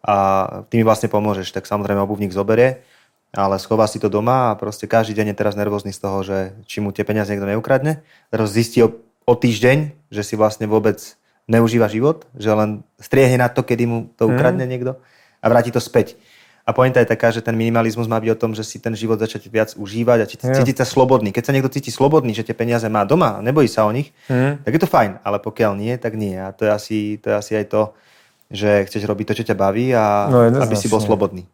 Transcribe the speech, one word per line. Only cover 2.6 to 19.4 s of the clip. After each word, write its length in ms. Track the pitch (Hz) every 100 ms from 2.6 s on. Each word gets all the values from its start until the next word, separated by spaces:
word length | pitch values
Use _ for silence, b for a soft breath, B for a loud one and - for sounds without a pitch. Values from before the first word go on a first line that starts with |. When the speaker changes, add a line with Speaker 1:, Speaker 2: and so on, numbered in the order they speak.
| 127 127 b b b _ _
Speaker 1:
ale 260 | - 98 98
schová 280 | - 110 107
si 120 | 107
to 80 | 107
doma 460 | 107 113 131 123
a 20 | 104
proste 300 | 101 104 101
každý 320 | 113 110 107
deň 160 | 107
je 20 | 98
teraz 180 | 107 101
nervózny 340 | 101 104 101
z 80 | 98
toho, 220 | 101 98
že 160 | 95 95 95 104
či 140 | - -
mu 160 | 104
tie 80 | 98
peniaze 320 | 104 107 101
niekto 160 | 101 98
neukradne. 560 | 107 113 135 147 156 b b b
Teraz 240 | 110 107
zistí 240 | 101 117 -
o, 140 | 110 - _ _
o 100 | -
týždeň, 440 | 120 127 107 123 143 151 - _
že 140 | 104
si 140 | 104 107
vlastne 340 | 107 107 107
vôbec 320 | 110 110 101 - _ _ _ -
neužíva 440 | 117 117 117 110
život, 400 | 107 139 160 -
že 200 | - 107
len 160 | 107 107 104 - _
striehne 400 | - 131 131 127
na 140 | 123
to, 160 | 131 -
kedy 180 | 120
mu 140 | 120 117 117
to 100 | _
Speaker 2:
Mhm. 80 | 113
Speaker 1:
ukradne 320 | 123 127 127
niekto 380 | 127 127 123 131 b b b b
a 40 | 110
vráti 260 | 117 117
to 80 | 120
späť. 320 | - 123 101 - b b b b
A 80 | -
pointa 240 | 107 127 123
je 160 | 117
taká, 160 | 110 120
že 160 | 113
ten 80 | 113
minimalizmus 560 | 113 113 117 113 113 113
má 80 | 113
byť 160 | 113
o 80 | 110
tom, 120 | 113
že 100 | 110
si 160 | 110 107
ten 160 | 117 110
život 240 | 113 110
začať 320 | 110 107